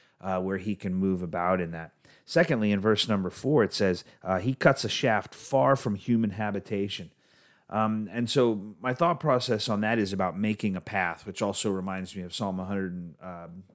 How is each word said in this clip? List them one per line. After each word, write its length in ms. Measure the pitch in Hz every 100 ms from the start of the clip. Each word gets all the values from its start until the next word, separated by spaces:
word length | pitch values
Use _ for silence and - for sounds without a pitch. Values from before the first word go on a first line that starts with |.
| _ _
uh, 200 | 92 92
where 180 | 95 95
he 180 | 101 95
can 180 | 95
move 280 | 92 95 92
about 400 | 87 87 87 92
in 100 | 82
that. 220 | 82 80 _ - - -
Secondly, 460 | - 165 123 107
in 80 | 101
verse 300 | 107 104 -
number 200 | 104 90
four, 340 | - 135 147
it 100 | 98
says, 320 | - 98 87 - -
uh, 160 | 92 92
he 140 | 113
cuts 320 | 131 156 135 104
a 40 |
shaft 460 | - 127 104 - -
far 400 | - 135 135 135
from 200 | 113 98
human 360 | - 113 110
habitation. 800 | 98 107 98 - 101 101 - 85 _ _ _ _ _ -
Um, 380 | 107 110 110 104
and 180 | 113 117
so 460 | 143 120 104 104 -
my 140 | 127
thought 260 | 127 170 170
process 480 | 156 127 127 107 -
on 140 | 104
that 180 | 107 117
is 140 | 98
about 240 | 95 92 85
making 400 | 107 104 107 92
a 40 |
path, 440 | - 101 87 82 107
which 160 | -
also 280 | 101 98 107
reminds 440 | 95 95 92 90 95
me 60 |
of 120 | 90
Psalm 260 | - 101 92
a 60 | 92
hundred 500 | 98 95 90 85 - 92 87 85 87 95